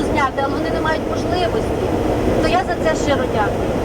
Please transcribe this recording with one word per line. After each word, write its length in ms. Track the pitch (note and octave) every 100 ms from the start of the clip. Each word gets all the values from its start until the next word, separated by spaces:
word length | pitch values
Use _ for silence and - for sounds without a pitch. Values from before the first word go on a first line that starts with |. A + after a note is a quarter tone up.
| D4+
зняти, 280 | D4 C4 C4
але 100 | C#4 C#4+
вони 120 | D#4+ E4
не 40 | D#4
мають 200 | D#4+ -
можливості. 720 | - D#4+ F4 E4+ - - - F#4 - - - - -
То 60 | D#4+ F4+
я 20 | F#4+
за 60 | E4+
це 60 | D#4+ D#4 D4
щиро 200 | C4 B3 A3+
дякую. 320 | - - - B3+